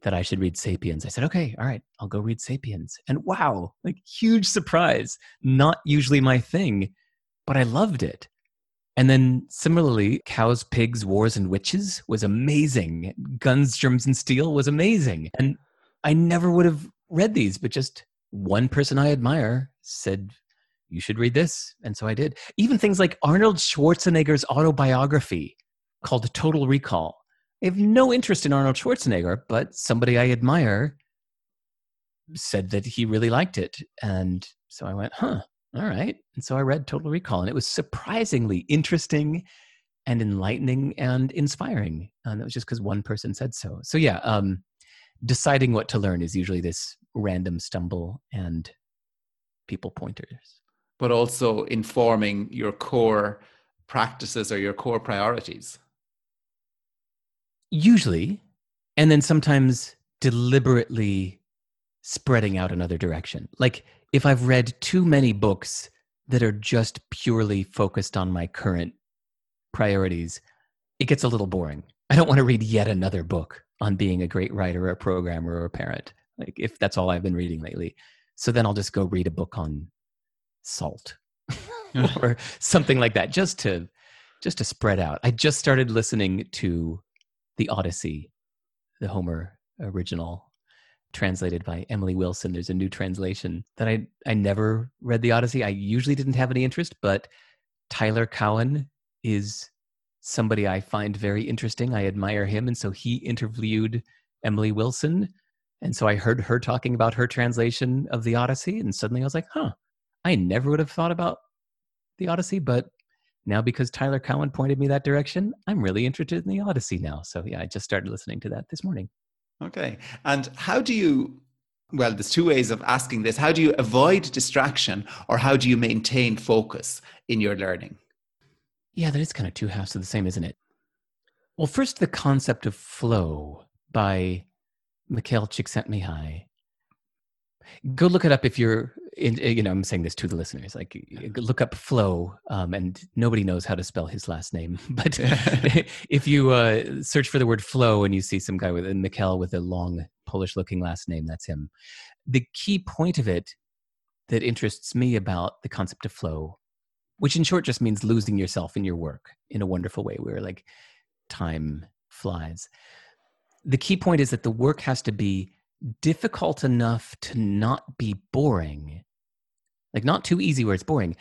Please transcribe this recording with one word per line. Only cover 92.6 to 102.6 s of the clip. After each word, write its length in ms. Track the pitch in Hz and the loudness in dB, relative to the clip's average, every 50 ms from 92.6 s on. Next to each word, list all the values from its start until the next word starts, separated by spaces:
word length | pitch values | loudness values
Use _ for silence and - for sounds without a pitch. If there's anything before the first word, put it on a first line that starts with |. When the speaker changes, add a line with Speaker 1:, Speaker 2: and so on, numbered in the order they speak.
| 87 - | -6 -4
Speaker 1:
a 40 | 92 | -2
new 140 | 92 95 95 | -2 -2 -4
translation 760 | - - 98 95 92 101 95 92 101 - - 90 85 87 110 _ _ | -4 -6 -6 -6 -6 -6 -6 -6 -6 -6 -8 -8 -8 -10 -12 _ _
that 120 | - 113 113 | -4 -2 -2
I, 180 | 110 110 - - _ _ - | -2 -2 -4 -8 _ _ -4
I 80 | - 113 | -2 0
never 560 | 107 101 98 98 107 107 107 110 110 117 131 - _ | 2 2 2 2 2 0 0 0 -2 -4 -8 -12 _
read 220 | - 123 117 113 120 | -4 -2 0 0 2
the 100 | 120 117 | 2 2
Odyssey. 320 | 117 120 120 120 131 113 | 2 2 0 0 -2 -2
I 40 | 104 | -2
usually 460 | 101 98 101 101 110 123 123 139 143 | -4 -4 -2 -2 0 0 0 0 0
didn't 200 | 135 135 135 123 | 0 0 0 0
have 160 | 123 131 127 | 0 0 0
any 140 | 131 127 127 | 0 0 0
interest, 300 | 131 - - 170 - - _ - | 0 -2 -4 -6 -6 -6 _ -2
but 260 | 101 98 98 - - _ _ _ _ _ _ _ _ _ _ _ - | 0 0 0 -2 -8 _ _ _ _ _ _ _ _ _ _ _ -10
Tyler 360 | - - 117 110 107 117 117 | -4 -2 0 0 2 0 0
Cowen 640 | 110 - - 107 107 107 110 120 131 143 147 139 - _ _ _ _ _ _ - | -2 -2 -2 0 0 2 2 0 0 0 -2 -4 -6 _ _ _ _ _ _ -4
is 480 | 110 107 101 101 104 107 - - - _ _ _ _ _ _ _ _ _ _ | -2 -2 -2 -2 -4 -8 -12 -16 -18 _ _ _ _ _ _ _ _ _ _
somebody 480 | - - - - 113 110 113 107 101 98 | -16 -6 -4 -2 0 0 0 0 0 0
I 120 | 92 95 | 0 -2
find 360 | 95 - - 104 104 107 101 | -4 -4 -6 -4 -4 -4 -4
very 260 | 101 107 101 101 107 117 | -4 -4 -2 -2 -2 -2
interesting. 520 | - 120 110 - 110 - - 120 127 123 | -4 -4 -4 -4 -6 -4 -4 -4 -2 -2
I 120 | 107 98 | -2 -2
admire 380 | 98 95 101 95 98 107 104 101 | -2 -2 -2 -4 -2 -2 -2 -2
him. 240 | 98 104 107 | -2 -2 -2